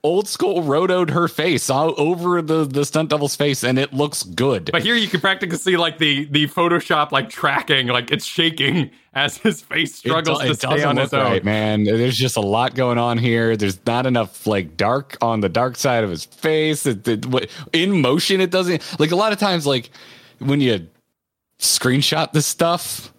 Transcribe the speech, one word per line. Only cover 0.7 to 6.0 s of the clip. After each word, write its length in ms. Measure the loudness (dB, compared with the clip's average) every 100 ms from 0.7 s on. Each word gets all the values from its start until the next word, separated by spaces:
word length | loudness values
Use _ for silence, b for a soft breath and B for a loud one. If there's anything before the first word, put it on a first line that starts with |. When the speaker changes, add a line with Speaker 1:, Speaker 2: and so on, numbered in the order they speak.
| 2 2 2 2
Speaker 1:
her 160 | 0 0
face 420 | 0 0 0 0
all 240 | 2 2 2
over 420 | 0 0 0 0
the, 240 | 2 0
the 200 | 0 0
stunt 260 | 0 0 0
double's 240 | 0 0
face, 300 | 0 0 0
and 160 | 0 0
it 120 | 0
looks 300 | 0 -2 -2
good. 480 | -8 -2 0 0 0
Speaker 2:
But 140 | -2
here 100 | 0
you 140 | 0 0
can 120 | 0
practically 380 | 0 -2 -4 -4
see, 180 | 0 2
like, 220 | 0
the, 280 | 0